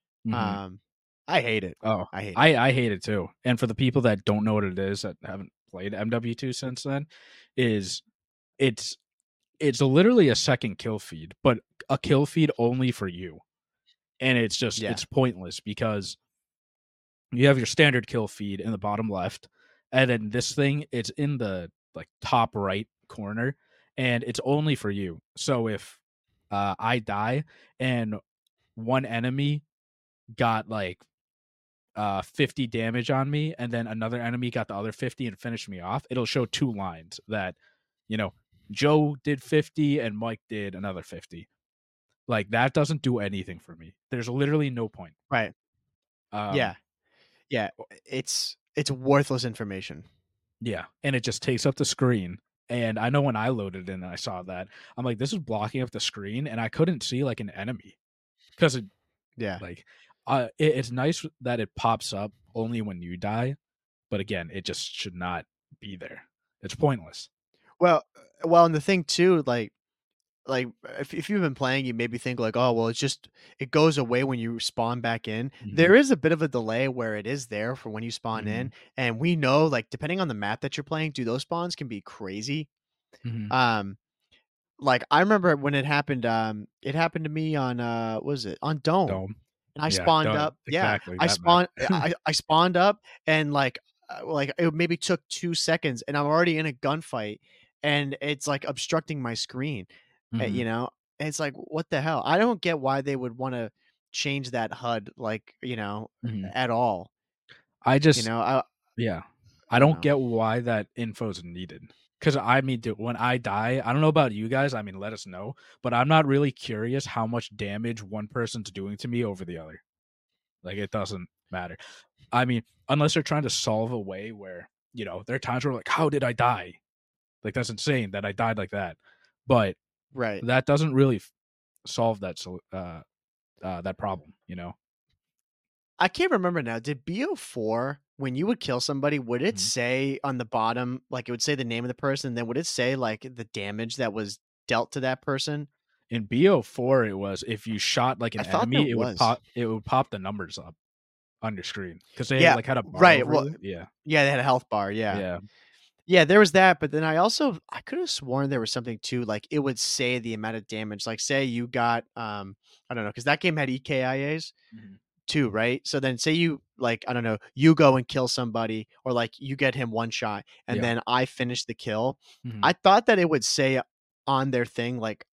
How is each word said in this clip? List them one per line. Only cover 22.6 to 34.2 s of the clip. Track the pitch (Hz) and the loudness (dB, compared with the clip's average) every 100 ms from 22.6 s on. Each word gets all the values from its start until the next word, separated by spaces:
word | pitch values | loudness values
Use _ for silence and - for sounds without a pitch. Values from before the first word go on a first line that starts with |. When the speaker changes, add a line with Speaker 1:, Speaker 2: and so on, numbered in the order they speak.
| 98 98 113 _ _ | -2 -2 -6 _ _
Speaker 1:
corner, | - 101 107 123 139 _ _ _ - | -12 -8 -2 -4 -4 _ _ _ -4
and | 127 120 | 0 0
it's | 120 117 | -2 -4
only | 131 143 151 139 | 0 2 2 0
for | 104 | -2
you. | 101 95 82 _ - | -4 -6 -8 _ -8
So | - 127 113 | -2 0 0
if, | 101 - - _ _ _ _ _ | -4 -8 -20 _ _ _ _ _
uh, | 101 101 95 | -2 -2 0
I | 113 123 | 0 0
die | 107 101 110 135 151 _ _ _ | -2 -4 -2 -2 -4 _ _ _
and | 131 120 110 104 - _ _ _ _ - | -2 -2 -2 -6 -12 _ _ _ _ -12
one | 113 131 | 0 0
enemy | 131 117 123 135 143 147 - _ _ _ _ _ - 110 | 0 -2 -2 0 0 -2 -6 _ _ _ _ _ -20 0
got, | 120 110 104 | 0 0 -2
like, | 110 95 90 _ _ _ _ _ _ _ _ _ - | -4 -6 -8 _ _ _ _ _ _ _ _ _ -6
uh, | 104 98 | -4 -2
fifty | 90 - 135 - 123 | -6 -2 -2 -2 -4
damage | 113 113 120 117 | -2 -2 -2 -2
on | 131 135 | 0 0
me, | 147 156 - | -2 -4 -4
and | 120 | -6
then | 117 113 | -4 -4
another | 110 113 120 | -6 -4 -4